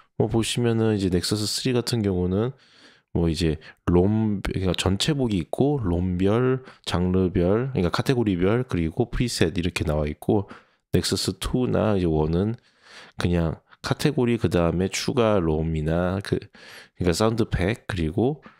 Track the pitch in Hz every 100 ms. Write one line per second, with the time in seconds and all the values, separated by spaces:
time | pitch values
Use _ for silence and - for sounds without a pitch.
0 | _ - 117 117 110 - 120 113 110 107
1 | 95 87 - 107 104 - 135 123 113 120
2 | 101 90 90 95 120 - _ _ - _
3 | _ - 85 78 82 78 - - - 87
4 | 95 107 110 101 - - 92 - 92 98
5 | - 143 123 98 73 - 139 147 98 87
6 | 92 87 95 113 127 131 - - - 85
7 | 90 92 92 90 87 107 131 123 87 -
8 | - 123 107 87 90 117 123 90 80 -
9 | 117 - 123 - 90 87 85 - 78 76
10 | 73 76 - 107 98 - _ _ _ 92
11 | - 95 - 92 - 127 120 98 104 101
12 | 87 78 78 85 104 117 _ _ - -
13 | - - 90 87 82 - _ - - -
14 | 151 131 120 117 90 87 85 85 92 -
15 | - 143 110 104 80 78 80 78 76 85
16 | 90 98 - - - - - - - -
17 | 90 82 110 113 104 - 90 120 - 90
18 | 78 87 120 156 -